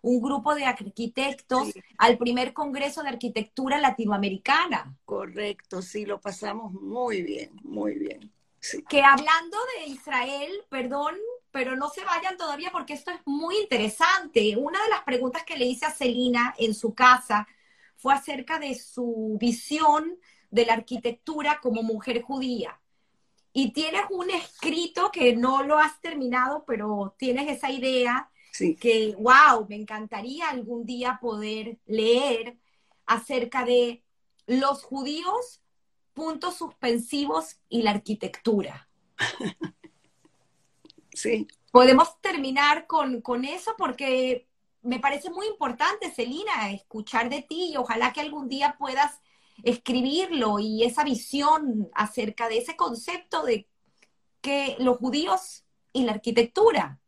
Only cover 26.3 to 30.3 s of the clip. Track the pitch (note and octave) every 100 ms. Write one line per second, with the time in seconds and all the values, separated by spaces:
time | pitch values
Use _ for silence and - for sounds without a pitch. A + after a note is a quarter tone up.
26.3 | B3 B3+ D4+ D4+ A3+ G#3 G#3 G3 - C4
27.3 | B3 D4 C#4+ C#4 C4+ C4 B3+ B3 B3 -
28.3 | _ _ - F3 D#3+ A#3+ A3+ G#3+ G3 A3
29.3 | C4 D4+ A#3+ G3+ G#3 G#3+ G#3+ G#3+ G#3+ A3